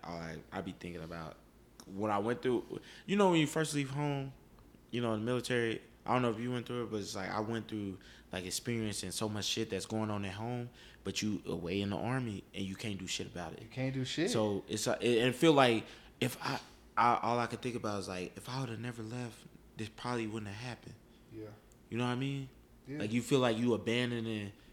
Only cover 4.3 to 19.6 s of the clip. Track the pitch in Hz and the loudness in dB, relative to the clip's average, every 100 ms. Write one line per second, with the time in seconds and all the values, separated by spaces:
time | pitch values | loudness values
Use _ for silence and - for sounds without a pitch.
4.3 | - - - - - - 120 117 107 113 | -10 -20 -20 -20 -20 -8 -2 0 0 2
5.3 | 127 120 123 113 110 - - - 123 123 | 0 2 2 2 -2 -6 -8 2 4 4
6.3 | 107 123 123 113 123 110 107 95 110 92 | 0 -2 -2 -2 -4 -2 -4 -4 -4 -2
7.3 | 104 110 113 110 107 98 92 - - - | -2 0 -2 -4 -4 -4 -6 -12 -20 -8
8.3 | 92 90 - 123 117 107 98 92 - 110 | -6 -4 -4 -2 -2 -2 -2 -4 -2 -2
9.3 | 104 95 113 110 95 - 110 107 104 98 | -2 -2 0 0 -2 -2 -2 0 -2 -4
10.3 | 98 117 123 120 - - - 98 - 107 | -4 -4 -4 -6 -10 -20 -10 -6 -2 0
11.3 | 101 - 90 85 98 101 90 113 131 120 | 0 -2 -4 0 0 0 0 0 -2 -2
12.3 | 98 - 101 98 95 113 95 92 - 92 | -6 -8 -6 -6 -4 -4 -4 -4 -4 -6
13.3 | 87 82 - 110 127 131 135 127 - 190 | -6 -8 -8 -10 -4 -2 0 -2 0 2
14.3 | 120 107 98 - 107 127 - 113 117 127 | 4 2 0 -2 -2 0 2 4 6 4
15.3 | 120 165 139 127 110 - - - - 123 | 6 8 10 8 6 0 -14 -10 -2 -2
16.3 | - 131 135 - - - - 120 113 113 | 0 -2 -4 -6 -20 -4 4 6 6 4
17.3 | 120 113 117 127 117 107 101 92 92 90 | 2 2 -2 -4 -2 -2 -2 -2 -4 -4
18.3 | 98 120 131 127 110 120 117 107 123 120 | -8 -6 -4 -4 -4 -6 -6 -8 -6 -8
19.3 | - - - | -10 -18 -20